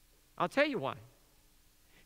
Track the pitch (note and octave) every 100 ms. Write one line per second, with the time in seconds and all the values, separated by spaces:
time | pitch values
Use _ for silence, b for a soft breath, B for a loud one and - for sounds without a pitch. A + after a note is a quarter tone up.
0 | - - _ - F3 C4+ D4+ G#3+ C3 -
1 | - - - - - - - - b b